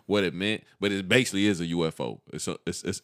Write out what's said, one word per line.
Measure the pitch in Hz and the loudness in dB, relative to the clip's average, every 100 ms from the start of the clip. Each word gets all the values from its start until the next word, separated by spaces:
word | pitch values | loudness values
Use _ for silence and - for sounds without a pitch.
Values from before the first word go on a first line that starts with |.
| - | 0
what | 101 | 2
it | 90 82 | 2 0
meant. | 101 107 - _ | -2 -2 -8 _
But | 101 | -2
it | 98 92 | 0 2
basically | 120 127 98 104 | 2 4 2 2
is | 87 | 2
a | 85 | 0
U | 85 80 | 0 0
F | - | -2
O. | 62 53 - | -8 -8 -12
It's | 71 - | -8 -8
a, | 85 - | -6 -6
it's, | 92 | -6
it's, | - 95 | -6 -6